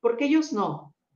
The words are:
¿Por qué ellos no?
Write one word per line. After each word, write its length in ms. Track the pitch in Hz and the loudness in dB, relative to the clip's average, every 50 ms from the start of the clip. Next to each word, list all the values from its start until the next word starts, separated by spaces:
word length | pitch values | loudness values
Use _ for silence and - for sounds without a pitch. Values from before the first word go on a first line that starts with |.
¿Por 160 | - 233 233 | -2 -2 0
qué 100 | - 285 | 0 0
ellos 260 | 269 311 320 311 - 254 | 2 2 2 2 0 -2
no? 420 | 208 196 165 147 - - - _ _ _ _ _ | -2 -2 -2 -4 -8 -12 -18 _ _ _ _ _